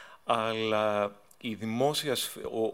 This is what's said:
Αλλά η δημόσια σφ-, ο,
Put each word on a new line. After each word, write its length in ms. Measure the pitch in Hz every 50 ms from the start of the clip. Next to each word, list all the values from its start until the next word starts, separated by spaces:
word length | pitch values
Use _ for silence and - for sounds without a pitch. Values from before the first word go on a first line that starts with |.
| - - - - -
Αλλά 920 | - 117 117 110 113 113 110 110 110 107 107 107 107 104 104 104 104 104 - - - - -
η 120 | - 123 107
δημόσια 640 | 95 107 110 110 117 131 143 151 - 151 147 123
σφ-, 300 | 110 - - - - -
ο, 280 | - - 113 113 110